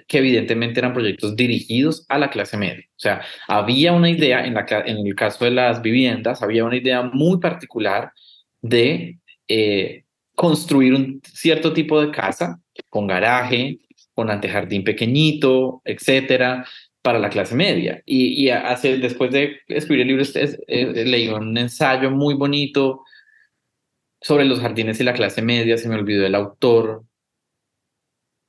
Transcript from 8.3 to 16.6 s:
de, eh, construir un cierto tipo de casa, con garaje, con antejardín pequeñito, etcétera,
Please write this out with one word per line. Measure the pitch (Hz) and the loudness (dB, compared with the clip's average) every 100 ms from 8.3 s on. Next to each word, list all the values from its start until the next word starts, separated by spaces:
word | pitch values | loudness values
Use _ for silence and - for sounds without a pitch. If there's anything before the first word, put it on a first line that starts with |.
| - _ _ | -20 _ _
de, | 117 117 123 170 170 - _ _ - | 0 2 2 0 -6 -14 _ _ -4
eh, | 110 107 101 - - _ _ _ | 0 2 0 -2 -8 _ _ _
construir | - - 147 - 143 131 | 0 2 2 2 4 6
un | 135 135 - - | 4 0 -6 -16
cierto | - 165 156 156 | -4 0 2 0
tipo | 160 151 151 | -2 0 0
de | 151 | 0
casa, | - 95 - 175 175 _ - - | -2 -6 -4 -6 -8 _ -20 -8
con | 107 101 | -6 -2
garaje, | 92 110 123 123 120 135 151 _ _ _ | 0 2 0 0 -2 -2 -8 _ _ _
con | - 110 | -6 -4
antejardín | 101 98 101 98 101 | -4 -4 -4 -4 -4
pequeñito, | 95 107 117 139 156 151 139 131 131 - | -2 -2 0 2 2 2 2 2 0 -4
etcétera, | - 101 - 135 131 127 127 127 | -10 -6 0 0 2 0 0 -2